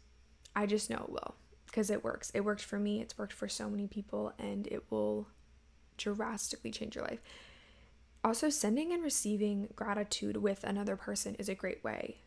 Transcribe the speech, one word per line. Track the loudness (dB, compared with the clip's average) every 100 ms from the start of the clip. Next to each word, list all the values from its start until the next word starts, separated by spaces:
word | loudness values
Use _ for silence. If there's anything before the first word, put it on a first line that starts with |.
| -20 -20 -20 -20 -4 2
I | 4
just | 4 2
know | -2
it | -2
will, | -4 -6 -8 -18 -20 -6
'cause | 0 2
it | 2
works. | 0 -2 -2
It | 0
worked | 2 0
for | 0 0
me. | 2 2
It's | -2 -6
worked | -8
for | -4 -4
so | -2 -2
many | -2 -2
people, | -4 -4 -2 -2 -4
and | -4 -2 -2
it | -4 -2
will | 2 2 2 -2 -10 -20 -20 -20 -20 -16 -6
drastically | -2 -2 -2 -2 -2 -4 -6
change | -4 -4 -4
your | -4
life. | -6 -10 -18 -18 -20 -20 -20 -20 -20 -20 0
Also, | 2 4 4
sending | 6 6 4 4
and | 2
receiving | 2 2 2 2 2 0 -2 -4
gratitude | -2 0 0 0 0 2
with | 2 2
another | 0 0 0 -2
person | -2 -2 -2 -4
is | -4
a | -2
great | -4 -4
way | -4 -2 -4 -8